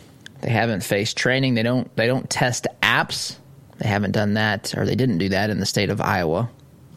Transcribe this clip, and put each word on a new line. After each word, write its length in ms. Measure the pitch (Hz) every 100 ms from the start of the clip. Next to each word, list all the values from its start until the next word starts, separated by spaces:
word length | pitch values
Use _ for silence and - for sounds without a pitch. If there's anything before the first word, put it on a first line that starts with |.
| - - - -
They 100 | -
haven't 320 | 113 117 95
faced 340 | - 101 113 -
training. 380 | 123 131 131
They 80 | 117
don't, 320 | 117 127 - -
they 100 | 117
don't 220 | 135 -
test 380 | - 127 120 - -
apps. 540 | 104 135 165 - - - - - - -
They 100 | 104
haven't 240 | 101 104
done 220 | 110 104
that, 400 | 107 107 101 - -
or 100 | 95
they 80 |
didn't 240 | 104 127 87
do 120 | 95
that 200 | 95 107
in 80 | 104
the 80 | -
state 240 | 104 98
of 100 | 101
Iowa. 480 | - 98 82 87 120 - - - -